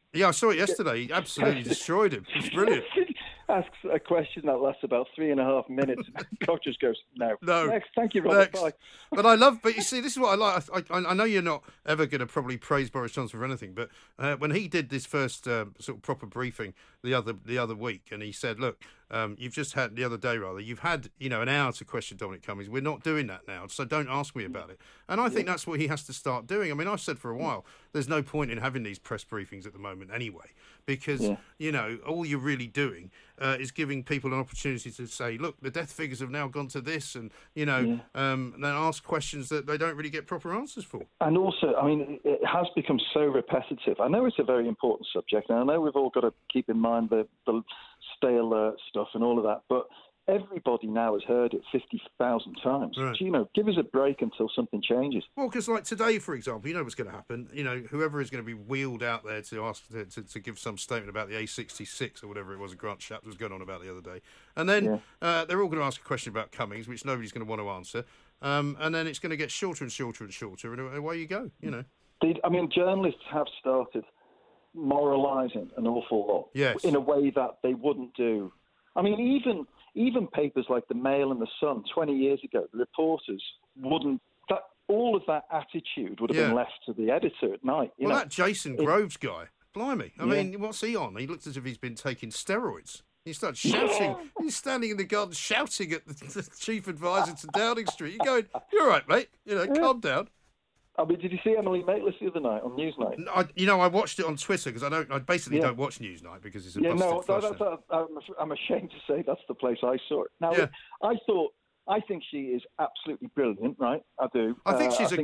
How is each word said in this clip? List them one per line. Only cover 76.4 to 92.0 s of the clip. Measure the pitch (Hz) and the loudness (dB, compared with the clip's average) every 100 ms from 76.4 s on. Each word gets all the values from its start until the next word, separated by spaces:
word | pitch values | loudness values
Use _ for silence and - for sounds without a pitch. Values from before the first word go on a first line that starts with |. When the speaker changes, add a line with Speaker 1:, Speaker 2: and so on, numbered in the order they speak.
| - | 0
Speaker 1:
Yes. | 131 139 110 | 0 2 4
Speaker 2:
in | 175 | 4
a | 143 | 4
way | 131 143 143 | 4 4 4
that | 135 123 - | 4 0 0
they | 127 | 0
wouldn't | 127 135 139 123 | 2 2 0 -2
do. | - 120 110 95 - _ _ _ | 0 2 2 -2 -8 _ _ _
I | - | 0
mean, | 196 214 | 2 4
even, | 247 277 254 196 139 _ _ | 4 4 2 0 -4 _ _
even | - 247 247 180 | 0 2 2 0
papers | - 147 - 120 | 0 0 0 0
like | 123 - | 0 0
the | |
Mail | 120 131 139 139 | 0 2 4 2
and | 127 | 0
the | 113 - | -2 -2
Sun | 151 123 - | -2 0 -2
twenty | - 156 135 | -2 0 2
years | 135 139 | 4 2
ago, | - 120 85 | 0 -2 -2
the | 113 | -2
reporters | 123 - 160 160 - 98 - - _ 135 | -2 2 2 2 -2 -8 -10 -16 _ -10
wouldn't, | 131 160 143 135 - _ - | -2 0 0 -2 -4 _ -2
that, | 190 - _ - | -2 -2 _ 0
all | 208 240 202 | 2 4 2
of | - | 2
that | 151 - | 0 0
attitude | 160 151 165 - - 98 - | -4 -4 -6 -6 -6 -6 -2
would | 113 | 0
have | 160 | 4
Speaker 1:
Yeah. | 151 | 4
Speaker 2:
been | 117 | 4
left | 120 - - | 0 -6 -8
to | |
the | 107 110 | -2 2
editor | 147 165 - 117 | 2 2 0 -2
at | 98 | -2
night. | 127 151 135 - | 0 0 0 -2
You | 135 | 0
Speaker 1:
Well, | 254 | 2
Speaker 2:
know? | |
Speaker 1:
that | 175 | 0
Jason | - 180 196 151 | 0 0 0 -4
Speaker 2:
It | 127 | 0
Speaker 1:
Groves | 151 190 202 - | 4 4 2 -2
guy, | 127 85 85 _ _ | -8 -8 -12 _ _
blimey. | 196 254 247 95 - | -6 -2 -2 -4 -4
I | |
Speaker 2:
Yeah. | 240 202 | 2 2
Speaker 1:
mean, | - 202 | 0 -4
what's | 214 214 | -6 -4
he | 220 226 | -2 -2
on? | 127 98 | -4 -6
He | 131 | -8
looks | 170 151 | -8 -10
as | 131 | -10
if | |
he's | 127 117 | -8 -8
been | 127 | -10
taking | 113 | -8